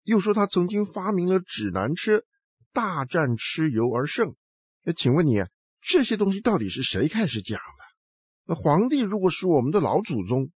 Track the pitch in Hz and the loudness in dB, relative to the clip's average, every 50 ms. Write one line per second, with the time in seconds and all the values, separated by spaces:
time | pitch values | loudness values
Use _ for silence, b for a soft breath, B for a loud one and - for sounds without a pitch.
0 | _ - 226 208 185 214 202 214 202 196 - 185 180 180 202 208 208 185 - 208 | _ 2 0 2 2 2 2 2 0 0 2 0 0 0 0 -2 -2 -2 -6 -8
1 | 180 202 214 185 175 180 190 190 180 - - 110 107 101 87 95 98 123 165 180 | -4 -2 -2 0 2 2 2 0 0 -4 -8 -6 -4 -2 -2 -2 -2 -2 -2 -2
2 | - 220 - 214 - _ _ _ _ _ _ _ _ _ _ - 233 202 175 147 | 0 2 2 0 0 _ _ _ _ _ _ _ _ _ _ -4 -4 -2 -4 -4
3 | 131 127 - 170 151 127 117 107 - - - - 160 156 123 110 120 120 110 120 | -6 -2 0 0 2 2 0 -2 -4 -6 -4 -2 -2 0 2 2 0 2 0 -2
4 | 135 147 - - 226 - - _ _ _ _ _ _ _ _ _ _ 196 165 - | -2 -2 0 -2 -2 -2 -2 _ _ _ _ _ _ _ _ _ _ -6 -6 0
5 | - 123 127 165 175 147 113 104 92 - _ _ _ _ _ _ - - 370 349 | 2 2 4 4 4 4 2 2 0 -2 _ _ _ _ _ _ -6 2 2 2
6 | 254 - 233 202 208 196 190 202 - 240 214 143 110 95 87 120 131 - - 95 | 2 2 0 0 0 0 0 0 0 0 2 2 0 -2 -4 -4 -6 -4 0 0
7 | 120 160 - 220 220 143 113 110 95 - 104 - - - - _ - - _ _ | 0 0 0 -2 -2 -2 -4 -6 -6 -6 -10 -10 -10 -16 -20 _ -20 -20 _ _
8 | _ _ _ _ _ _ _ _ _ - 165 - - 160 147 175 220 254 302 277 | _ _ _ _ _ _ _ _ _ -8 -8 -2 0 2 4 4 2 2 0 0
9 | 233 190 202 208 185 180 147 - 185 185 165 139 120 135 175 202 156 101 110 160 | 0 -2 -2 0 0 0 0 0 0 2 2 2 2 2 0 0 0 2 0 0
10 | 214 - 156 110 90 92 123 135 135 147 _ | -2 -2 -4 -4 -2 -2 -2 -2 -2 -4 _